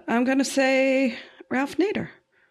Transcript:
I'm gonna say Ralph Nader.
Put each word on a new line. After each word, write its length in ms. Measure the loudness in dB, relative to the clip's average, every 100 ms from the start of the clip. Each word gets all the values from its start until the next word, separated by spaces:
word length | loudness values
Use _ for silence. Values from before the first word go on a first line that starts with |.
| -2
I'm 180 | 0
gonna 200 | 2 0
say 720 | 0 0 2 2 2 2 0 -2 -12 -20 -6
Ralph 260 | -4 -2 0
Nader. 320 | -2 -2 -6 -12 _ _ _